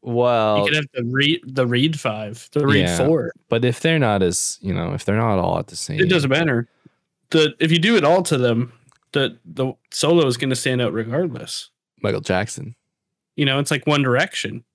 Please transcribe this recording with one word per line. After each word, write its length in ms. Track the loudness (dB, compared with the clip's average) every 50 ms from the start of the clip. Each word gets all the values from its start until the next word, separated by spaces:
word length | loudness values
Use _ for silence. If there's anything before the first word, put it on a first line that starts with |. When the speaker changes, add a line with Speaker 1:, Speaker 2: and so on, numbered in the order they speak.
Speaker 1:
well 580 | _ -4 -2 0 2 2 2 2 2 2 2 2
Speaker 2:
You 60 | 2
could 100 | 2 0
have 100 | -2 -2 -4 _
the 100 | -6 -6
Reed, 380 | -4 0 0 2 2 0 -2 -4
the 220 | -8 -2 -2 0 0
Reed 320 | 2 2 0 0 0 -2
Five, 480 | -6 -6 -6 -6 -8 -10 -12 -14 -18 -6 -4
the 120 | -2 2
Reed 200 | 2 2 2 2
Speaker 1:
Yeah. 120 | 2 0 0
Speaker 2:
Four. 360 | 2 2 2 0 -2 -4 -10 _ _ _
Speaker 1:
But 160 | -2 0 0
if 160 | 0 -2 0
they're 180 | 0 0 2 4
not 240 | 2 2 2 2 2
as, 340 | 2 0 0 -4 -4 -6 -6
you 120 | -6 -6 -4
know, 200 | -4 -4 -4 -6
if 100 | -2 0
they're 140 | 2 2 2
not 200 | 2 2 2 2
all 220 | 0 0 0 -2
at 80 | -4 -6
the 80 | -10
same 240 | -12 -8 -6 0 0
Speaker 2:
It 60 | 2 4
doesn't 220 | 4 2 2 2
matter. 400 | 0 2 2 0 0 -2 -4 _ _ _ _ -20 _ _ _ _ _ _ _ _
The, 220 | 2 2 2 2 2 _
if 100 | 2 2
you 60 | 2 4
do 200 | 4 4 4 4
it 80 | 4
all 180 | 4 4 4 2
to 140 | 0 0 2
them, 340 | 2 2 2 0 -2 -4 -6 _ _ _ _ _ _ _
the, 260 | -2 -2 -2 -2 -4 -8 _
the 300 | -20 -6 -4 -4 -4 -4 _ _ _
solo 340 | -8 -2 0 2 4 4 4
is 120 | 2 0 -2
gonna 180 | -2 -4 -2
stand 260 | -2 -2 -2 -2 0
out 120 | -2 -2 -2
regardless. 760 | -4 -6 -4 -4 -4 -4 -4 -6 -10 -12 -12 -12 -12 -12 -16 _ _ _ _ _ _
Speaker 1:
Michael 200 | -4 -4 -4 -4
Jackson. 540 | -2 0 0 0 0 -2 -8 -12 -14 -14 -16 _ _ _ _ _ _ _ _ _ _ _ _
Speaker 2:
You 100 | -2 -2
know, 140 | 0 0 -2
it's 100 | -2 -2
like 160 | -2 -2 0
One 160 | 0 2 2
Direction. 600 | 2 2 2 0 0 -2 -4 -8 -8 -8 -10 -10 -16 _ _